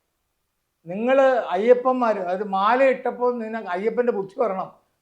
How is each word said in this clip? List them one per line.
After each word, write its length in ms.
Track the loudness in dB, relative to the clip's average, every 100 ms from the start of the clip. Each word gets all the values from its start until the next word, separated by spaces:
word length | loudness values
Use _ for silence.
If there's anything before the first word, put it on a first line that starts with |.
| _ _ _ _ _ _ _ _ -12
നിങ്ങള് 360 | -6 0 4
അയ്യപ്പന്മാര്, 920 | 4 2 -2 0 4 4 4 0 0 0
അതായത് 280 | -2 -4
മാല 380 | -4 0 2 4
ഇട്ടപ്പോൾ 560 | 2 2 -4 -2 -2 -2
നിനക്ക് 300 | -6 -8 -6
അയ്യപ്പന്റെ 440 | -4 -4 -2 -2
ബുദ്ധി 280 | -2 -6 -4
വരണം. 320 | -4 -4 -8 -14 _ _